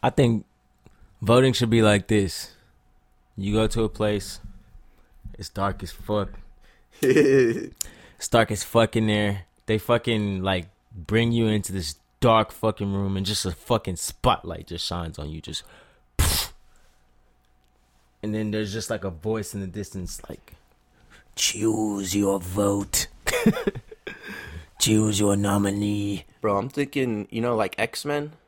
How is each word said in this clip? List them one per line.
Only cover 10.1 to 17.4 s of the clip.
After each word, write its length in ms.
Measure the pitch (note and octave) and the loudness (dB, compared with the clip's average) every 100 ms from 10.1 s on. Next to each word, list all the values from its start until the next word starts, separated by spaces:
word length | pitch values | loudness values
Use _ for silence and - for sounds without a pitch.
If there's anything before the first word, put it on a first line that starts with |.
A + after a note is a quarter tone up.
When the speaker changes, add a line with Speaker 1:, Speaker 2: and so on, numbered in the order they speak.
| A2+ G#2 F#2+ | -2 0 -2
Speaker 1:
like, 260 | F#2+ F#2 E2+ _ _ | 0 -2 -4 _ _
bring 380 | F#2 E2 A2 A#2 | -16 0 2 2
you 160 | A#2 A2+ | 2 2
into 220 | G#2+ - | 2 -2
this 260 | F#2+ E2 - _ _ | -6 -6 -10 _ _
dark 320 | B2 A2+ G#2+ | 4 6 4
fucking 400 | - A2 - G2+ | -2 -2 -2 -2
room 240 | G2 G2 | -2 -2
and 120 | F#2+ G2 | -2 -2
just 180 | G#2 | -2
a 80 | F#2+ | -4
fucking 440 | F2 - A2+ - F2 | -8 -2 -2 -2 -8
spotlight 720 | - - B2+ - - D#2+ D#2+ | -8 -2 0 0 -2 -12 -10
just 180 | E2 - | -8 -6
shines 320 | F2 E2 D#2+ | -6 -8 -10
on 100 | D2+ | -10
you. 140 | D#2 | -10
Just, 220 | - - - - _ _ _ - | -10 -12 -12 -20 _ _ _ 0
pfft. 360 | - - - - - _ _ _ _ _ _ _ | 2 2 -4 -12 -20 _ _ _ _ _ _ _